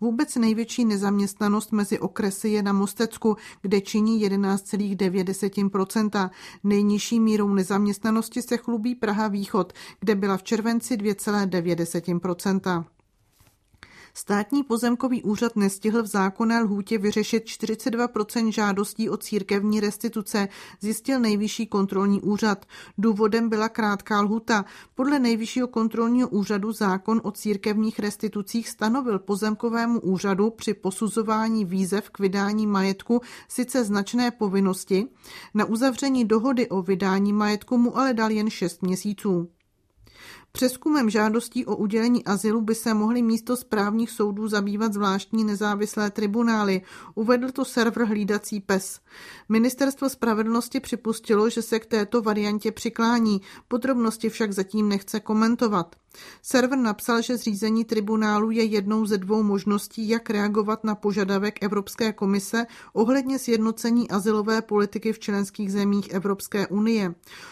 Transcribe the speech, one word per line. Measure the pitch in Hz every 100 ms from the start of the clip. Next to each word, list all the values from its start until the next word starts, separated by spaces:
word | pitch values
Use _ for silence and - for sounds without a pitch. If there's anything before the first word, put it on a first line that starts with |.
Vůbec | 233 233 302 254
největší | 226 220 226 - 233
nezaměstnanost | 202 196 202 196 - 208 208 214
mezi | 208 202 -
okresy | 190 - 208 196 220
je | 214
na | 202
Mostecku, | 196 196 - 226 - 226 208 - -
kde | 196 202
činí | 196 220 214 226
jedenáct | 202 196 196 196
celých | - 202 202 190
devět | 190 190
desetin | 185 185 196 202 196
procenta. | 190 190 226 214 202 185 - - -
Nejnižší | 202 202 208 208 - 233
mírou | 220 214 202
nezaměstnanosti | 196 185 202 208 196 226 220 220 247
se | - 233
chlubí | - 233 226 247
Praha | 214 208 214
Východ, | 202 196 214 180 - - -
kde | 190 208
byla | 202 190
v |
červenci | - 220 226 233 - 240
dvě | 208 202
celé | - 208 196
devět | 180 170 170
desetin | 165 175 170 175
procenta. | 180 175 202 190 190 175 160 _ _ _ _ _ _ _ _ _ - - - -
Státní | - 208 208 285
pozemkový | 277 226 240 240 262 247
úřad | 190 202 240 220
nestihl | 196 196 220 233
v | 214
zákonné | 208 190 190 226 233
lhůtě | 226 202 196 226
vyřešit | 202 214 208 226 220
čtyřicet | - 220 220 -
dva | 233 240
procent | 233 208 240 226
žádostí | 214 208 196 208 - 220
o | 208
církevní | - 208 196 202 208 214
restituce, | 208 208 233 220 - 220 196 - - -
zjistil | 208 214 - 269
Nejvyšší | 226 208 214 - 220
kontrolní | 202 196 190 202 202
úřad. | 185 208 220 196 - - - -
Důvodem | 226 202 214 226 226
byla | 214 220
krátká | 220 214 202 - 208
lhůta. | 202 220 220 220 196 - - -
Podle | 262 285
Nejvyššího | 240 226 220 254 247
kontrolního | 233 220 226 233 240 254
úřadu | 208 196 208 208
zákon | 214 208 185 190 220
o | 202
církevních | - 214 196 220 208 220 -
restitucích | 208 - 214 208 196 233 226
stanovil | - 214 254 247 196
pozemkovému | 196 202 214 214 233 233 233 233
úřadu | - 185 202 190 220
při | 226 -
posuzování | 202 190 190 220 226 214 220 220 220 185
výzev | 190 185 190 -
k | -
vydání | 196 202 202 214 214
majetku | 196 190 190 - 240 240 - -
sice | - 247 269
značné | 214 202 196 240 240
povinnosti, | 240 208 196 196 190 - 190 247 - - - -
na | 208 214
uzavření | 220 269 233 277 262 220
dohody | 220 247 254 240
o | 190
vydání | 180 185 196 196 202
majetku | 208 214 208 - 247
mu | 240 -
ale | 269
dal | 226 220
jen | 214 214
šest | - 175 -
měsíců. | 185 185 208 202 208 175 170 _ _ _ _ _ - - - - - -
Přezkumem | 254 254 320 302 226
žádostí | 214 214 226 233 247 -
o | -
udělení | 208 220 233 240 -
azylu | 196 220 226
by | 214 220
se | 240
mohly | 214 214 247
místo | 226 226 226 247
správních | - 220 202 220 233
soudů | - 208 202 220
zabývat | 208 202 208 226
zvláštní | 202 202 190 - 220
nezávislé | 214 202 208 202 208 - 208
tribunály, | 202 208 220 233 220 202 190 190 - - -
uvedl | 220 247 254
to | 254 254
server | - 226 226 226
Hlídací | 214 202 208 - 214
pes. | - 196 - - _ - - - -
Ministerstvo | 220 240 254 277 269 269
spravedlnosti | - 233 214 220 233 233 269
připustilo, | - 240 220 220 - 208 220
že | 226
se | 220 220
k | 220
této | 220 208 240
variantě | 214 214 208 208 220
přiklání. | 214 233 220 226 240 220 196 - - -
Podrobnosti | 240 254 247 226 220 226
však | - 220
zatím | 196 196 214 208
nechce | 202 - 214
komentovat. | 208 220 226 233 233 202 170 - _ - - -
Server | - 254 247 269
napsal, | 233 208 - 233
že | 233 240
zřízení | 233 196 214 220 226
tribunálu | 220 208 220 214 208 220
je | 226
jednou | 226 208 202 220 214
ze | 208
dvou | 185 214
možností, | 208 196 208 202 - - 214
jak | 226 226
reagovat | 214 202 208 208 220
na | 220 208
požadavek | 208 202 196 196 208 -
Evropské | 202 202 196 - 226
komise | 208 196 202 196 233 233 - -
ohledně | - 220 269 262 269
sjednocení | 247 226 220 226 233 240 240
azylové | 247 196 214 208 220
politiky | 220 208 202 208 220
v | 220
členských | - 202 196 - 202
zemích | 202 202 202 196
Evropské | 196 196 196 - 208 190
unie. | 202 220 226 185 170 - - -